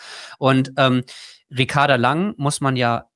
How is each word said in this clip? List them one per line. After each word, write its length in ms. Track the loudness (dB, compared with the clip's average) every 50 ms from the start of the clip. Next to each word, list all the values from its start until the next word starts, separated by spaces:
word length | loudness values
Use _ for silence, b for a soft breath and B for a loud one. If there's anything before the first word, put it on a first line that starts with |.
| B B B B B B B B
Und, 340 | 2 2 4 4 2 -2 0
ähm, 280 | 0 2 2 2 0 -2 B B B B B B B B B -4
Ricarda 380 | -4 -4 -2 0 0 2 2 2
Lang 400 | 2 2 0 0 0 -2 -4 -4
muss 240 | -4 -4 -4 -2 -2
man 140 | -2 -2 0
ja 360 | 0 0 0 -2 -2 -6 _ _